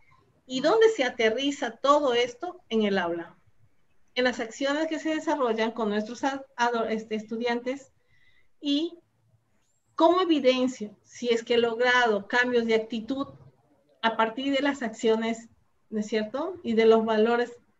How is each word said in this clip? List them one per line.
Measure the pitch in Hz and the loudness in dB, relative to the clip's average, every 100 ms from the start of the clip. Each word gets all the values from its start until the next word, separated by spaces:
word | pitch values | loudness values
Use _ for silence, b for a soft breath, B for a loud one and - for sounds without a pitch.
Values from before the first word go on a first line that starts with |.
| b b b _ | b b b _
¿Y | - 262 | -10 -2
dónde | 302 440 440 | 2 6 4
se | 440 | 4
aterriza | 247 - 220 233 277 277 247 | -2 0 0 0 -2 -2 -6
todo | - 277 302 285 | -2 2 4 4
esto? | 240 240 - 359 359 - | 0 -2 -4 -12 -12 -4
En | 226 | 0
el | 208 190 | 0 0
aula. | 170 170 165 - _ _ _ _ _ _ _ | -2 -6 -8 -18 _ _ _ _ _ _ _
En | - | -2
las | 254 240 | -2 -2
acciones | 226 - 277 294 320 | -8 -4 -2 -2 -2
que | 311 | -4
se | 311 | -4
desarrollan | 311 311 294 240 226 226 | -4 -2 -2 0 0 -2
con | 226 214 | -2 -4
nuestros | 208 220 240 | -4 -6 -4
ad-, | 277 277 - - | -4 -4 -10 -2
ado-, | 240 233 | -2 -2
este, | 220 220 220 | -4 -6 -6
estudiantes | 214 208 226 240 240 254 277 - _ _ _ _ _ _ - | -10 -8 -6 -4 -4 -6 -10 -12 _ _ _ _ _ _ -8
y | 285 285 339 339 _ _ _ _ _ _ _ _ _ | -2 -2 -2 -8 _ _ _ _ _ _ _ _ _
como | - 330 370 | 2 4 4
evidencia, | 359 302 254 254 254 - 208 - | 2 4 4 2 0 -4 -12 -14
si | _ - 240 | _ -8 -2
es | 226 | -2
que | 226 | 2
he | 233 | 2
logrado | 233 226 247 247 240 208 196 | 2 2 2 4 2 0 0
cambios | 240 247 240 | 0 2 0
de | 226 | 2
actitud | 220 220 233 220 269 269 - - _ _ _ _ - | 0 0 -8 -6 -6 -8 -12 -20 _ _ _ _ -2
a | 226 226 | -2 2
partir | 226 226 277 | 0 0 -2
de | 277 | 0
las | 285 277 | 0 -2
acciones, | 226 220 226 220 226 226 - _ _ _ - | -6 -2 2 2 0 -6 -10 _ _ _ -10
¿no | 220 | -8
es | 214 | -4
cierto? | 220 214 262 339 359 | -4 -4 -6 -8 -8
Y | 233 | -2
de | 220 | 4
los | 226 226 | 6 6
valores | 220 214 214 240 240 - _ | 4 2 2 2 -2 -8 _